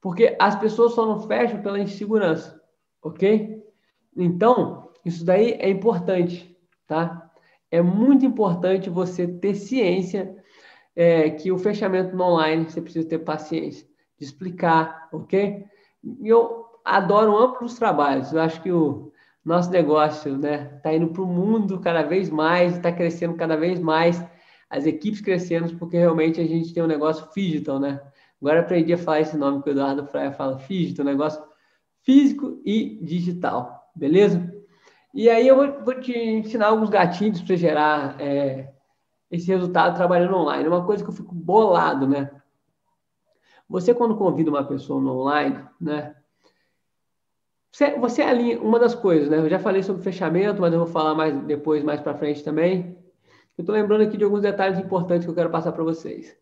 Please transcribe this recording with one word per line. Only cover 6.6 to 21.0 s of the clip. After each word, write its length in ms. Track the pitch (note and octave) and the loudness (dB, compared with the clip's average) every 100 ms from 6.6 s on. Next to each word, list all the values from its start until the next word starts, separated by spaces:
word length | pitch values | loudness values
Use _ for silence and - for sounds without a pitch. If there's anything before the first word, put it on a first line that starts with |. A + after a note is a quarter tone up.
| _ _ _ | _ _ _
tá? 460 | D#3 E3+ E3+ - _ _ _ _ | -4 -4 -6 -20 _ _ _ _
É 100 | E3 | 2
muito 440 | F3 G3 B3+ C4+ B3+ | 2 4 4 6 4
importante 640 | - G3+ F3 F3 F#3+ G3 | 2 0 0 0 0 -2
você 360 | E3+ F3 - F3 | -4 -4 -4 -6
ter 300 | F3+ G3+ G3+ | -4 -4 -4
ciência, 840 | - C4 F#3+ F3+ F3+ G3+ - - _ _ - - _ - | -4 0 0 0 -2 -6 -8 -14 _ _ -20 -20 _ 2
é, 340 | E3+ E3 D#3 | 4 4 2
que 220 | D#3 F#3+ | 0 -2
o 60 | F3+ | 0
fechamento 580 | G#3 G#3 F#3+ F#3 F3+ F#3 | 0 -2 -2 0 -2 0
no 100 | F3+ | 2
online, 440 | E3+ D#3 D#3+ E3 | 4 2 0 -2
você 120 | - | -8
precisa 260 | E3 E3 D#3+ | -8 -8 -6
ter 120 | D#3+ | -6
paciência 680 | D#3 D3+ - D#3+ D3+ - _ _ _ _ | -4 -8 -6 -8 -8 -12 _ _ _ _
de 60 | C#3 | -18
explicar, 800 | - F#3 F3 F3 E3 D#3+ - - | -12 -12 -2 2 2 2 -8 -14
ok? 540 | D#3+ - F#3+ G3+ G3+ - _ _ _ | -14 -2 0 0 -6 -14 _ _ _
E 240 | - - G#3+ | -16 -12 2
eu 400 | A3+ A#3 - - _ | 4 4 -4 -14 _
adoro 520 | - G3 F3+ G3+ A3 G#3 | 0 0 4 4 4 6
amplos 400 | B3+ B3 A#3+ - | 4 2 -10 -2
trabalhos. 520 | A3+ D#3 C#3+ C3+ C3 | 0 2 2 0 -2
Eu 100 | D#3 | 0
acho 200 | D#3+ E3 | -2 -2
que 100 | F#3+ | -2
o 400 | F3 D3 - - _ _ _ | 0 0 -2 -12 _ _ _
nosso 280 | - F3 F3 | 0 0 2
negócio, 680 | F3+ D3+ D3+ D3+ - D3 C3+ | 2 2 2 2 -2 -8 -4
né, 280 | D3 D3 C3+ - | -4 -4 -6 -8
tá 100 | D#3 | -2
indo 140 | D#3+ | 0